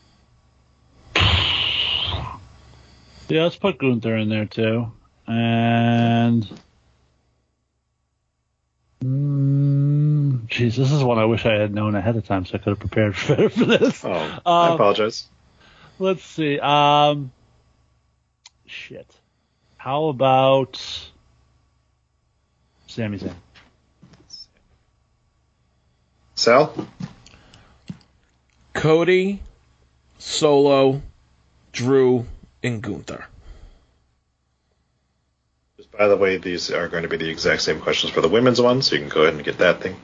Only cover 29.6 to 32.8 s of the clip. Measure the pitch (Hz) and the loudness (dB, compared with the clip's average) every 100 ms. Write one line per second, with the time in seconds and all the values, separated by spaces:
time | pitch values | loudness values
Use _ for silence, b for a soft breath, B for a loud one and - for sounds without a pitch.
29.6 | _ _ _ _ _ _ - - 151 143 | _ _ _ _ _ _ -10 0 2 4
30.6 | 143 139 135 135 - - _ _ _ _ | 4 4 4 0 -6 -20 _ _ _ _
31.6 | _ - 123 135 127 127 120 - - _ | _ -6 2 4 4 2 -2 -14 -20 _
32.6 | 127 117 | -8 -6